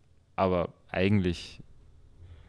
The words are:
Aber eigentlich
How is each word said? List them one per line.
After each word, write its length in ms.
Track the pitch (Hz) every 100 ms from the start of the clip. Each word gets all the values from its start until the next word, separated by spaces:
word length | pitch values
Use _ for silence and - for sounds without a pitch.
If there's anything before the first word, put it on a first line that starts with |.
| _ - _ -
Aber 340 | 95 90 85 - -
eigentlich 680 | 90 95 104 90 85 - - - - - - - - - -